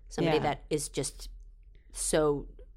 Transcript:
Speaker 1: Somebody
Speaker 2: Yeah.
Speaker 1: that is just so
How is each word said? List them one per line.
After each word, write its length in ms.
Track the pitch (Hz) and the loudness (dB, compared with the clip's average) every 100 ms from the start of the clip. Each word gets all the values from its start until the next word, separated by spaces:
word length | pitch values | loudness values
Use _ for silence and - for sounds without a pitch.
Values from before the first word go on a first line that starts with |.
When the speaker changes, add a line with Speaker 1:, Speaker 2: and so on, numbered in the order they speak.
| - | -10
Speaker 1:
Somebody 280 | - 165 151 | 0 2 4
Speaker 2:
Yeah. 60 | |
Speaker 1:
that 200 | 143 139 - | 2 -2 -2
is 180 | 151 - | -2 -2
just 400 | - 135 - - - - - - - - | -4 -4 -6 -14 -16 -18 -20 -20 -20 -16
so 540 | - - 151 151 143 - - - | -8 2 4 4 2 -2 -14 -18